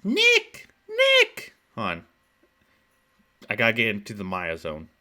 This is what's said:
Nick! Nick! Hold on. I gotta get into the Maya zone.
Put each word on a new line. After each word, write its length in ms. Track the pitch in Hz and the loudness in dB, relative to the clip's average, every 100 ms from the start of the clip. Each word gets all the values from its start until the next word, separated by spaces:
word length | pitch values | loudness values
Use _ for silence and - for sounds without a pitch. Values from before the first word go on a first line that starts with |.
Nick! 640 | 185 302 466 466 - - - _ _ | -2 2 4 4 2 -20 -20 _ _
Nick! 640 | 440 539 539 427 - - _ _ | 0 4 4 2 -2 -20 _ _
Hold 120 | - 104 | -8 -6
on. 160 | 85 - _ _ _ _ _ _ _ _ _ _ _ _ _ - | -6 -10 _ _ _ _ _ _ _ _ _ _ _ _ _ -12
I 60 | |
gotta 180 | 107 117 | 0 0
get 140 | 113 113 | 2 0
into 260 | 104 101 | -2 -8
the 100 | 104 | -10
Maya 340 | 95 92 87 82 | -6 -6 -6 -8
zone. 320 | 82 78 80 _ | -8 -10 -14 _